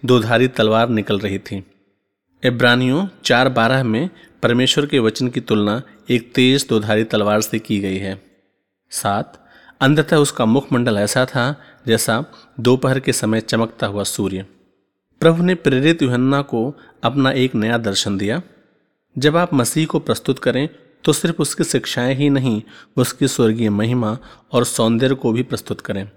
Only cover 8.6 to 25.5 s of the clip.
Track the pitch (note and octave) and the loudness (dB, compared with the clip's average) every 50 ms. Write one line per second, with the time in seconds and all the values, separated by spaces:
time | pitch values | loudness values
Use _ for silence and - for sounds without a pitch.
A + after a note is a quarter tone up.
8.6 | _ _ _ _ _ _ - - - G#2+ G2+ G#2+ D3+ - - - _ _ _ - | _ _ _ _ _ _ -12 -6 -4 -2 -2 -2 -4 -6 -12 -20 _ _ _ -20
9.6 | - - - _ C3+ C3+ D3+ D3+ D3+ - E3+ D#3 D3 C#3+ - - B2 A2 A2+ C3+ | -20 -20 -6 _ 2 2 4 2 2 2 2 2 2 2 0 0 2 2 2 2
10.6 | C#3 - C3+ B2 A#2+ B2 A2 G2+ G#2 G#2 - B2+ B2+ - - C3+ A#2+ C3+ D3 - | 2 0 -2 0 0 0 0 0 0 0 0 0 -2 0 0 -2 -2 -2 -4 -6
11.6 | - - - _ _ A#2+ A2+ A2 - - A2+ A#2 D3+ - - - - _ _ - | -12 -20 -20 _ _ 0 0 0 2 0 -2 -2 -2 -6 -14 -20 -20 _ _ -2
12.6 | A2+ A#2+ B2+ B2+ C#3 C3 C3 C3+ - - A#2+ - - A2 A2 A2 G#2+ - - A2+ | 2 2 2 4 2 0 0 0 0 -2 -2 -2 0 0 -2 -2 -2 -2 -2 -2
13.6 | A2+ A2+ - - - G#2 G2+ G#2 G2+ - - - G#2 F#2+ F#2+ F#2 F#2+ - _ _ | -2 -2 -4 -6 -6 -6 -4 -4 -6 -6 -4 -4 -4 -4 -4 -6 -10 -12 _ _
14.6 | _ _ _ _ _ _ _ _ _ _ _ _ - E3 E3 E3 F3 F3+ F#3 F3 | _ _ _ _ _ _ _ _ _ _ _ _ 2 2 4 4 2 0 0 2
15.6 | - C3 B2+ B2+ C3+ D#3+ E3 E3 D#3 B2+ B2 B2 B2+ C3 C#3 C#3 C#3 - - A#2 | 2 2 2 4 2 2 2 2 0 0 2 2 2 2 0 0 -2 -2 -4 -4
16.6 | A2 C3+ D3 - - - _ _ - A#2+ C3 C#3+ C3+ C3 C#3 C3+ B2+ B2+ - A#2 | -4 -4 -6 -12 -20 -20 _ _ -4 -2 0 2 0 0 2 2 0 0 0 -2
17.6 | G#2+ A2 A#2 A#2 A2+ A2 G2 - - G#2 G2+ F#2+ G2+ G2+ A#2 E3 F3+ - _ _ | 0 0 0 -2 -2 -2 -4 -2 -2 -2 -4 -2 -2 -2 -4 -4 -6 -10 _ _
18.6 | _ _ _ _ _ _ _ _ _ _ _ C3 C3 D3+ D#3 E3+ F3+ E3+ E3 C3 | _ _ _ _ _ _ _ _ _ _ _ 0 0 2 2 2 0 0 0 0
19.6 | A#2+ - - D#3 D#3 D#3 - D#3 D3 - A2 - - - C3 - - B2+ A#2+ C3 | 0 0 0 -2 -2 -2 -2 -4 -2 -2 -6 -4 -2 -4 -4 -2 -2 -2 -2 -2
20.6 | C#3+ D#3 - - - _ _ _ - - D3 - - E3+ E3 - D#3 - - - | -4 -4 -8 -14 -20 _ _ _ 0 0 0 0 0 -4 -2 -2 -4 -4 -2 -4
21.6 | E3 - - C3 - - - C3 B2 B2+ C3+ C3 D3 C#3+ C#3 C3+ B2+ C3 A2 G#2 | -4 -2 -2 -4 -4 -4 -4 -2 -2 -2 0 0 2 2 2 2 0 0 -2 -2
22.6 | A2 - - - - _ _ - B2 - - - C#3+ C3 - - B2 A2 A2 A#2 | -4 -10 -20 -20 -20 _ _ -2 -2 -2 0 -2 -2 -2 2 2 2 2 2 2
23.6 | A#2 G#2+ G#2 G2+ G#2+ A2+ B2 B2 A2 G#2+ A2 C3 - - - - _ _ - B2 | 0 0 0 0 0 0 0 -2 -2 -2 -4 -6 -10 -20 -20 -20 _ _ -2 0
24.6 | A#2+ - - - A#2 A2+ A#2 A2+ C3 C3 C#3 C3+ - A#2+ A2 A#2+ B2 - | 0 0 -2 0 0 2 2 2 2 0 0 0 0 -2 0 0 -2 -4